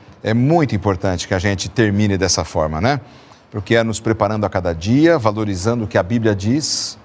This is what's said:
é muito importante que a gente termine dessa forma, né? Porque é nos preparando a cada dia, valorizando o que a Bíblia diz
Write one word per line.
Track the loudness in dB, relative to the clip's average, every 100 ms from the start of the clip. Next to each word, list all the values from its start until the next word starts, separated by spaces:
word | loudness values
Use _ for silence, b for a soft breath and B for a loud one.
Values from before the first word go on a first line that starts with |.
| b -10
é | -2
muito | 0 2 2 2
importante | 0 0 0 -2 -4 -2
que |
a | -2
gente | 0 -2 -2
termine | 0 2 2 2 2
dessa | 0 -2
forma, | -2 -2 -2 0
né? | 0 -2 b b b b _
Porque | -10 2
é | 2
nos | 2 -2
preparando | -2 0 0 0
a | -2
cada | -2 -2
dia, | -2 0 4 4 4
valorizando | 0 -2 -4 -2 -2 -2
o | 0
que | -2
a |
Bíblia | 0 0 0
diz | 0 0 -2 -2 -6 -8 -12